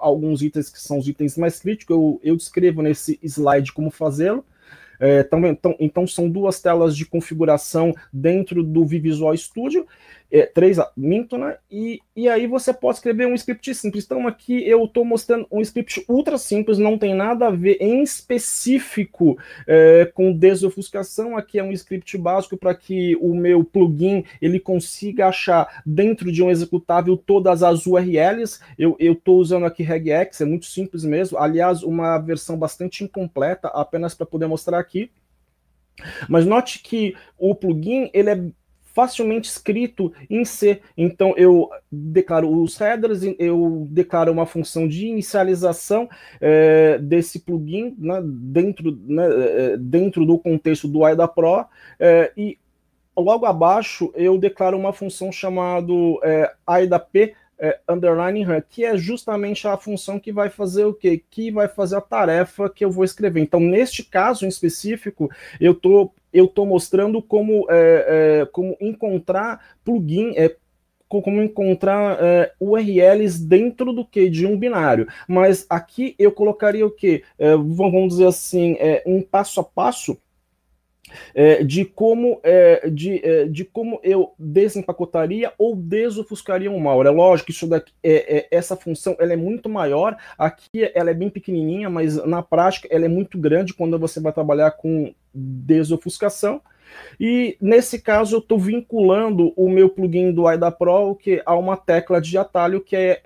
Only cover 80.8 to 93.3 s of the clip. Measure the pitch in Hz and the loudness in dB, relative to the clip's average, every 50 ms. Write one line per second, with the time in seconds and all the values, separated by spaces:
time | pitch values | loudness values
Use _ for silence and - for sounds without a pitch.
80.8 | _ _ _ _ _ _ - - - - - 139 147 156 156 - 147 135 147 190 | _ _ _ _ _ _ -20 -20 -20 -6 2 4 6 6 6 6 2 0 -2 -2
81.8 | 190 - _ - 220 226 226 233 240 247 233 - - 165 180 180 175 170 165 - | -2 -4 _ 0 0 0 2 2 0 -2 -2 0 2 4 6 8 8 8 6 6
82.8 | - 160 156 147 165 196 196 - - 165 160 156 147 160 151 160 185 - - 233 | 2 -2 -6 -6 -4 -4 -4 -2 0 0 2 2 0 -2 -4 -8 -10 -10 -10 -10
83.8 | 226 233 220 - - 185 196 190 185 - - - 156 151 147 190 208 208 208 202 | -8 -8 -10 -4 -2 0 2 2 0 -2 -6 -12 -12 -2 2 2 2 2 0 -4
84.8 | 190 - 170 - 175 170 - 165 160 165 196 226 233 - - - 214 240 220 185 | -8 -8 -8 -8 -6 -4 -2 -2 -2 -2 -2 -4 -6 -6 -2 -2 -2 -2 -2 -4
85.8 | 170 165 196 220 226 240 202 220 214 - 214 - - - 190 185 196 202 202 180 | -6 -4 -2 -2 -2 -2 -4 -6 -10 -10 -12 -12 -6 -6 -4 -4 -4 -4 -4 -4
86.8 | 151 139 135 127 135 143 147 165 175 185 180 156 - - 160 - 170 165 165 156 | -2 0 2 4 4 4 6 6 6 6 6 4 0 -6 -10 -8 -4 -2 -2 -2
87.8 | - _ _ _ - 160 156 151 - - 151 143 - - 170 175 175 - 185 185 | -2 _ _ _ 2 2 4 4 2 0 -2 -2 0 0 -2 -2 -2 -4 -8 -8
88.8 | - 175 160 - - 196 175 - 170 175 170 165 165 190 226 233 - 214 214 196 | -8 -8 -10 -6 -6 -6 -2 -2 -2 -2 -2 -2 -4 -4 -6 -6 -8 -8 -6 -4
89.8 | 160 143 139 151 185 220 214 - - - - - 151 160 - _ _ _ - 220 | -2 -2 0 0 -2 -2 -4 -6 -14 -16 -6 -4 -4 -4 -4 _ _ _ -6 -4
90.8 | 220 - - 175 170 170 165 165 190 202 - 196 - 196 180 165 156 156 175 202 | -4 -2 -2 -2 -2 0 -2 -2 -4 -6 -8 -10 -8 -6 -6 -4 -4 -4 -4 -6
91.8 | 214 190 175 160 160 156 151 156 - 156 170 175 175 - 160 170 175 190 185 - | -6 -6 -4 -2 -2 -2 -2 -2 -2 -2 -4 -4 -4 -2 0 2 2 2 0 -4
92.8 | - - 165 165 165 165 170 185 202 - | -4 -2 -2 0 0 0 0 -2 -4 -6